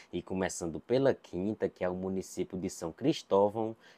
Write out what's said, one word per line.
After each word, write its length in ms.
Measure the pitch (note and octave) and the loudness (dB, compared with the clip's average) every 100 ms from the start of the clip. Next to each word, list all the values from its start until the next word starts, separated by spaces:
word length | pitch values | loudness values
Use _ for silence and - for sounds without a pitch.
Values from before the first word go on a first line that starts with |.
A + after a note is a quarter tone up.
| - | -8
E 80 | F2 | -8
começando 580 | - F#2+ F2+ - E2+ D#2+ | -4 -2 -2 -2 -6 -4
pela 320 | - B2+ C3+ | 0 4 4
quinta, 560 | G2+ - F2 G2 G#2+ F#2+ | 2 -2 -4 -2 0 -2
que 160 | - | -2
é 60 | F2+ | -4
o 60 | F#2 | -2
município 600 | F#2+ F#2+ - - F2+ F#2 | -2 -2 -4 -6 -6 -4
de 140 | F2 | -6
São 220 | - E2 | -4 -8
Cristóvão, 840 | - C3 D#3 - G2 G#2 G#2+ A2 A2+ - | -2 0 0 4 6 6 2 -4 -6 -16